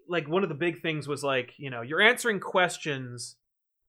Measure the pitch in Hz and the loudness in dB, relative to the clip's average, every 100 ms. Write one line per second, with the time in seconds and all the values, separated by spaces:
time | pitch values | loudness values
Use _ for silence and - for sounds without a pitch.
0 | - 170 147 180 190 143 175 170 170 156 | -2 -2 2 0 0 0 -2 -2 -4 -2
1 | 131 139 139 131 123 - 139 120 120 160 | -4 -2 0 0 -2 -8 -10 -8 -4 4
2 | 214 233 240 196 - 190 175 - 160 135 | 6 4 0 -2 0 2 2 0 -6 -6
3 | 127 120 120 - _ _ _ _ | -6 -10 -14 -16 _ _ _ _